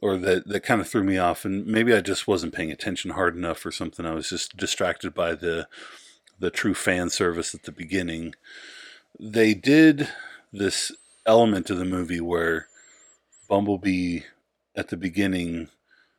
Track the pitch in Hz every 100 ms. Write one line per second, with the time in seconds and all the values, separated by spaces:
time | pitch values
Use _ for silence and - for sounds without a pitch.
0 | 101 92 95 92 95 101 - 113 87 113
1 | 95 92 87 85 98 98 101 110 117 107
2 | 90 92 - 92 82 - 80 73 104 90
3 | 90 87 87 85 87 82 85 - 82 -
4 | 82 80 - 87 - - 95 - 92 -
5 | 80 - 85 80 87 82 - - - -
6 | - _ _ - 90 - 107 90 101 90
7 | 87 - 90 85 - - - 76 82 95
8 | 87 82 82 - - - - - - -
9 | _ - 110 110 110 95 135 156 160 143
10 | 147 - - - _ 98 95 - - -
11 | _ _ 110 113 113 98 85 90 92 92
12 | 85 85 85 85 82 80 - _ _ _
13 | _ _ _ _ - 101 104 98 98 92
14 | 90 85 - _ _ _ _ 98 - 90
15 | 92 90 98 92 85 85 80 _ _ _
16 | _